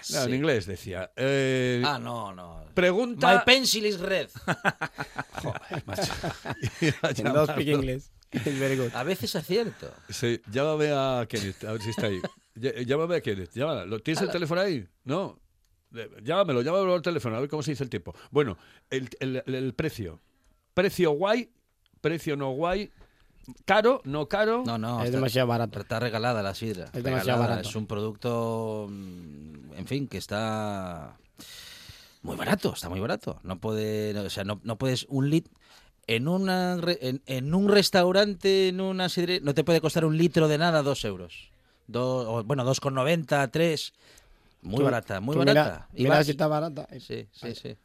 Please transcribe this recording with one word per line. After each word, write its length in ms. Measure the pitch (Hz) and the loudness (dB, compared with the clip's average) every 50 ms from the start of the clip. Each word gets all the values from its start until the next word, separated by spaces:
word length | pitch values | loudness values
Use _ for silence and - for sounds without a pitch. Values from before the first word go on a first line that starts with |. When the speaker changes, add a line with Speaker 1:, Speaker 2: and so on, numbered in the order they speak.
| - - | -8 -4
Speaker 1:
No, 120 | 156 156 | -2 0
en 80 | 131 120 | 0 0
Speaker 2:
Sí. 60 | 127 | 0
Speaker 1:
inglés 280 | 131 147 160 135 110 87 | 2 2 2 2 2 0
decía. 460 | 92 95 - - 113 90 90 92 - _ | -4 -10 -10 -10 -8 -8 -8 -8 -8 _
Eh, 680 | - 127 135 139 139 135 131 131 127 127 127 123 120 123 | -2 0 2 2 2 2 2 2 2 2 0 0 0 0
Speaker 2:
Ah, 140 | 147 143 123 | 0 -2 -2
no, 340 | 120 120 120 117 107 98 | -6 -8 -8 -8 -8 -10
no. 320 | 95 90 90 85 82 - - - | -12 -14 -16 -16 -16 -16 -16 -4
Speaker 1:
pregunta 600 | - 185 180 180 180 202 254 240 240 170 254 240 240 | 0 4 4 4 4 4 0 0 0 4 6 8 8
Speaker 2:
My 60 | 240 220 | 8 8
pencil 400 | 247 254 269 254 226 - 220 208 | 8 6 8 6 2 0 2 0
is 140 | 214 202 170 | -2 -2 -2
red. 300 | 185 190 190 170 135 - - - - | -2 -2 0 -2 -2 -4 -10 -8 -4
<laughs> 960 | - 160 - - 196 - _ 165 - - - 143 - - 135 - - - - | -4 -4 0 0 -2 -2 _ -10 -10 -8 -12 -12 -10 -8 -10 -10 -10 -12 -8
Speaker 1:
Joder, 400 | - 127 101 - - - 190 135 - | -8 -8 -8 -8 -10 -8 -10 -8 -8
macho. 280 | - 101 - 185 - - - - 165 - - - - - - - 117 - - 170 151 - - - 156 131 135 107 | -6 -4 -4 -2 -2 -4 -4 -6 -6 -8 -8 -8 -10 -8 -4 -4 -6 -2 0 0 0 0 0 -2 -2 -2 0 -2
<laughs> 0 | |
Speaker 3:
No 200 | 143 135 147 156 | 2 4 4 2
speak 220 | 151 151 135 143 147 | 2 0 -2 0 2
English. 360 | 147 143 135 131 127 135 - - - - _ _ | 2 0 0 -2 -4 -6 -8 -14 -20 -20 _ _
It's 260 | - 143 110 151 139 135 | -6 -4 -2 -2 0 0
very 180 | 139 135 135 | 0 0 2
good. 180 | 131 127 117 110 | 0 0 -2 -2
Speaker 2:
A 80 | 117 | -4
veces 320 | 131 165 185 185 - - - | -2 -2 -2 -4 -4 -4 -4
acierto. 580 | 175 151 - 180 226 233 190 117 - - - - - - - | -6 -4 0 0 0 0 -2 -6 -10 -16 -16 -16 -18 -16 -14
Speaker 1:
Sí, 320 | 101 - 127 117 117 113 _ 104 | -6 -2 0 0 0 -2 _ -4
llámame 420 | 101 127 143 156 156 151 151 151 | -2 0 0 2 2 2 2 2
a 340 | 147 135 135 135 127 123 117 - | 2 2 2 0 0 0 -2 -2
Kenneth, 360 | - 110 101 98 92 - - | -4 -4 -4 -4 -6 -8 -8
a 80 | 107 | -6
ver 100 | 110 110 | -6 -4
si 80 | 101 113 | -4 -6
está 160 | 107 - 117 | -4 -2 -2
ahí. 140 | 107 98 90 90 - - _ _ _ _ | -2 -2 -2 -4 -8 -10 _ _ _ _
Ll-, 300 | 113 117 135 - 120 123 | -6 -6 -4 -4 -4 -2
llámame 300 | 117 135 151 165 170 175 | 0 0 0 2 0 0
a 40 | 160 | -2
Kenneth, 320 | - 123 101 95 90 82 | 0 -2 -4 -4 -6 -8
llámala. 320 | - 113 139 160 151 110 87 | -4 -4 -2 -2 -2 -4 -4
¿Lo, 120 | 95 110 110 | -6 -8 -6
¿tienes 220 | - 156 160 - | -4 -2 -2 0
el 80 | 196 180 | 0 -2
Speaker 2:
Hala. 40 | |
Speaker 1:
teléfono 280 | - 175 175 147 170 175 | -2 -4 -2 -2 0 0
ahí? 260 | 196 202 165 123 95 - _ _ | 0 0 -2 -4 -6 -10 _ _
No. 380 | _ 127 139 185 196 120 82 _ _ _ _ _ _ _ _ _ _ _ - | _ -4 -4 -4 -4 -6 -10 _ _ _ _ _ _ _ _ _ _ _ -14
Eh, 140 | 117 110 107 - - | -12 -12 -12 -14 -10
llámamelo, 400 | 104 127 165 196 202 170 131 120 | -4 0 2 2 4 4 4 2
llámamelo 320 | 123 147 175 196 196 185 180 | 2 2 2 2 4 4 2
al 80 | 180 | 2
teléfono, 340 | - 180 170 147 - 120 110 | 2 0 -2 0 -2 -2 -2
a 40 | 117 | -2
ver 80 | 139 143 | -4 -4
cómo 140 | 156 151 143 | -4 -4 -4
se 80 | 156 | -4
dice 100 | 147 110 | -4 -4
el 80 | 139 120 | -4 -6
tiempo. 240 | - 107 - - - - - - | -6 -8 -8 -10 -16 -18 -20 0
Bueno, 260 | - 143 147 117 90 - - - - - _ _ | 2 2 2 2 -2 -8 -12 -20 -20 -20 _ _
el, 200 | 131 135 131 117 - - | -6 -6 -6 -6 -8 -6
el, 240 | 135 135 127 127 - | -4 -4 -4 -4 -4
el, 80 | - 131 | -4 -4
el 200 | 131 131 131 113 | -4 -4 -4 -4
precio. 460 | - 156 151 - - 101 85 78 - _ _ _ _ _ _ _ _ _ _ _ | -2 -4 -4 -4 -6 -10 -10 -10 -16 _ _ _ _ _ _ _ _ _ _ _
Precio 360 | 180 185 190 - - 175 156 | 2 2 2 2 4 2 4
guay, 400 | 147 143 185 202 226 247 233 - _ _ _ _ _ _ _ _ _ _ | 4 2 2 2 2 0 0 -6 _ _ _ _ _ _ _ _ _ _
precio 360 | - 151 170 156 - 165 143 | -2 -2 -2 -2 -2 -4 -4
no 140 | 143 139 135 | -2 -2 -4
guay. 400 | 131 139 165 175 185 202 208 - _ - - _ _ _ _ _ _ - - - 123 - _ | -2 -2 0 0 0 -2 -4 -6 _ -20 -20 _ _ _ _ _ _ -20 -20 -20 -20 -12 _
Caro, 380 | - 190 214 208 233 277 - - | 4 4 6 6 6 4 4 -2
no 240 | 135 143 151 147 - | -4 -2 -2 -2 0
caro. 340 | - 202 214 214 226 240 254 | 2 2 4 4 2 0 0
Speaker 2:
No, 100 | 233 117 | -2 -2
no, 220 | 113 110 113 123 117 | -2 -2 -2 -2 0
Speaker 3:
Es 60 | 113 | 0
Speaker 2:
está, 100 | 123 127 | 2 2
Speaker 3:
demasiado 320 | 135 135 123 110 131 127 120 | 2 2 2 4 4 4 4
barato. 320 | 117 117 117 107 - 104 | 4 2 0 -2 -4 -10
Speaker 2:
está 180 | 101 - - 113 | -6 -4 -4 -2
regalada 440 | 123 120 107 113 110 123 120 107 | -2 -2 -2 0 0 0 0 0
la 120 | 101 98 95 | -2 -2 -4
sidra. 300 | - 113 113 104 90 - - | -4 -6 -6 -6 -6 -8 -10
Speaker 3:
Es 100 | - 131 | -10 -6
demasiado 360 | 120 135 131 123 95 127 123 120 | -4 -2 -2 0 2 2 2 4
Speaker 2:
Regalada. 100 | 120 113 | 2 2
Speaker 3:
barato. 200 | 117 98 90 - | 0 -2 -4 -4
Speaker 2:
Es 60 | - | -6
un 100 | 110 107 | -6 -6
producto, 1000 | - 117 104 107 110 107 - - 123 117 117 117 113 113 113 113 110 107 107 104 101 | -4 -4 -4 -4 -4 -6 -4 -4 -2 -2 0 -2 -2 -2 -2 -4 -4 -4 -6 -6 -8
mm, 840 | 101 98 98 92 90 87 87 78 71 71 76 78 76 73 62 76 71 | -10 -12 -12 -12 -14 -14 -14 -16 -16 -16 -16 -16 -16 -18 -18 -16 -12
en 120 | 82 95 | -12 -6
fin, 200 | - 123 143 139 | -4 -4 -4 -4
que 120 | - - 92 | -6 -8 -10
está 1000 | - - 104 107 113 113 110 110 107 104 101 98 92 90 87 80 73 57 52 _ _ _ _ - - - - - - - - - - - - - - - _ _ | -8 -4 -4 -2 -2 -2 -2 -2 -4 -4 -4 -6 -6 -8 -8 -10 -12 -14 -18 _ _ _ _ -20 -20 -18 -18 -18 -18 -20 -20 -20 -20 -20 -20 -20 -20 -20 _ _
muy 160 | - - - | -10 -10 -6
barato, 380 | - - - 202 185 - - - | -4 0 0 0 2 0 -4 -4
está 160 | - - 85 | -4 -8 -6
muy 100 | 90 95 | -6 -4
barato. 400 | 101 127 185 214 - - - - - | -4 -4 -4 -6 -6 -10 -10 -10 -8
No 140 | 90 95 85 | -10 -10 -6
puede, 540 | - 110 110 107 107 107 107 107 107 107 | -4 -4 -2 -2 -2 -2 -2 -2 -2 -4
no, 80 | 101 104 | -4 -4
o 80 | 101 92 | -6 -6
sea, 160 | - 107 98 | -6 -6 -4
no, 160 | 98 107 95 - | -4 -6 -6 -6
no 120 | 110 113 | -8 -6
puedes 300 | - 135 131 127 117 - - | -2 -2 -2 -2 -2 -4 -4
un 220 | 139 135 135 143 | 0 0 2 4
lit-, 180 | 151 170 - - _ _ _ _ - - - _ _ _ _ | 2 2 0 -2 _ _ _ _ -20 -20 -20 _ _ _ _
en 220 | - 113 113 131 156 | -2 0 0 2 0
una 480 | 180 190 196 190 185 185 180 180 180 | 0 0 0 0 0 0 0 0 -2
re-, 220 | 175 165 175 175 - | -2 0 -2 -2 0
en, 220 | 131 127 127 143 _ | -2 -4 -4 -4 _
en 300 | - 131 127 127 143 165 | -6 -4 -4 -2 0 2
un 160 | 190 202 202 | 4 4 6
restaurante, 960 | 208 202 185 - - 190 175 180 185 196 214 208 202 175 - 196 190 190 190 185 | 6 6 6 6 4 4 4 6 6 4 4 2 0 0 2 4 4 6 4 2
en 140 | 180 185 | 2 0
una 260 | 190 190 190 185 185 175 | -2 -2 -2 -2 -2 -2
sidrería, 320 | - 185 175 175 180 175 | 0 0 0 0 0 0
no 120 | 143 143 135 | 0 0 2
te 100 | 160 143 | 2 4
puede 160 | - 170 160 | 4 4 4
costar 240 | 160 151 - 170 160 | 4 2 2 4 4
un 140 | 156 156 160 | 4 6 6
litro 280 | 170 170 - 170 156 | 4 6 6 6 6
de 120 | 151 151 147 | 6 4 4
nada 240 | 165 175 165 156 | 4 4 4 4
dos 200 | 139 143 135 - - | 2 2 0 0 -2
euros. 440 | 110 95 90 90 85 - - - _ _ _ _ _ _ _ _ | -6 -6 -6 -10 -14 -16 -20 -20 _ _ _ _ _ _ _ _
Do-, 440 | - 110 120 127 127 127 127 120 110 | -6 -2 0 0 0 0 0 -2 -2
o, 140 | 117 117 107 | -2 -2 0
bueno, 220 | 107 147 135 120 | 0 0 0 2
dos 140 | 127 135 - | 2 0 2
con 120 | - 139 | 0 -2
noventa, 580 | 135 135 127 147 170 170 151 - 151 143 139 117 | 0 2 2 2 2 2 2 2 2 2 2 2
tres. 440 | - 151 165 170 156 143 - - _ _ _ - - - _ _ - _ _ _ _ _ | 2 2 2 2 2 -2 -6 -10 _ _ _ -20 -20 -20 _ _ -20 _ _ _ _ _
Muy 200 | - 87 98 131 | -8 -4 0 2
Speaker 3:
Tú, 40 | 143 | 4
Speaker 2:
barata, 360 | 131 120 117 - - 104 95 | 4 2 0 -2 -4 -6 -4
muy 120 | 101 127 | -2 0
Speaker 3:
tú 80 | 151 - | 0 4
mira, 140 | 135 139 143 | 4 6 6
Speaker 2:
barata. 340 | 151 151 110 82 78 - - - | 6 4 4 -2 -8 -12 -14 -2
Y 80 | - | 0
Speaker 3:
mira 140 | 123 139 151 | 4 6 6
Speaker 2:
va-, 80 | 151 151 | 6 4
Speaker 3:
si 80 | 147 | 2
está 160 | 147 139 156 151 | 2 0 0 2
barata. 380 | 151 151 156 170 143 147 - - - 127 | 2 0 -2 -4 -6 -10 -12 -14 -16 -18
Speaker 2:
Sí, 280 | - - 117 113 110 104 | -12 -10 -10 -10 -10 -14
sí, 220 | _ - - 120 113 | _ -14 -12 -12 -12
sí. 240 | - - 123 113 _ | -10 -12 -14 -14 _